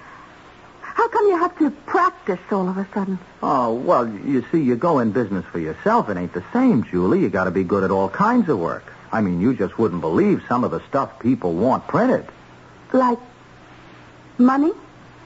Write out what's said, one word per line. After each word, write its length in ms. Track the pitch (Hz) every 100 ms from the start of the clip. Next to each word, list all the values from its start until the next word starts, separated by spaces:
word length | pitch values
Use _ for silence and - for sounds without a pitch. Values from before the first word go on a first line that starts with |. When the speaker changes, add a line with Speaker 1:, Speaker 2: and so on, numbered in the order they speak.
| - - - - - - - -
Speaker 1:
How 280 | - - 466
come 180 | 440 415
you 100 | 339
have 200 | 349 -
to 120 | 294
practice 680 | - - - 381 - - 180 -
all 160 | 202 185
of 100 | 190
a 80 | 196
sudden? 240 | 208 196 185 - -
Speaker 2:
Oh, 320 | - 135 120
well, 340 | 117 - 135 113
you 360 | 101 127 131 -
see, 100 | 170
you 140 | 131 120
go 240 | 175 147
in 100 | 113
business 340 | 117 107 95 87
for 120 | 87
yourself. 500 | 78 78 202 226 120
It 80 | 90
ain't 160 | 87
the 120 | 87 -
same, 320 | 240 262 151
Julie. 360 | - 90 92 175
You 80 | 127
gotta 220 | 92 92
be 140 | 90
good 180 | 90 101
at 80 | 95
all 180 | 95 95
kinds 400 | - 208 247 175
of 120 | 113
work. 320 | 80 55 - - -
I 100 | 110
mean, 200 | 98 87
you 140 | 110
just 220 | 117 95 -
wouldn't 240 | 110 87
believe 440 | 80 95 202 147 -
some 140 | 123
of 80 | 101
the 100 | 82 -
stuff 320 | 135 131 -
people 340 | 120 131 87
want 360 | 82 123 104 -
printed. 360 | 160 247 185 - - - - - - -
Speaker 1:
Like 260 | 254 247 233 - - - - - - - - - - - -
money? 340 | 247 269 311 - - - - -